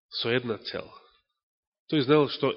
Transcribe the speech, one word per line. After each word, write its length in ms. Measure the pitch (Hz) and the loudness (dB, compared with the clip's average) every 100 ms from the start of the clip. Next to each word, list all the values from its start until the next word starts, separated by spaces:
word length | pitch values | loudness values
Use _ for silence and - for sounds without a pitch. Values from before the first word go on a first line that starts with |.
| _ | _
со 240 | - 117 | -8 -2
една 240 | 123 120 101 | -2 -2 -6
цел. 320 | - 92 - - - _ _ _ _ _ _ _ - | -8 -12 -12 -18 -20 _ _ _ _ _ _ _ -2
Тој 160 | 156 | 0
знаел 240 | 127 151 139 | 4 4 4
што 240 | - 135 | 0 -2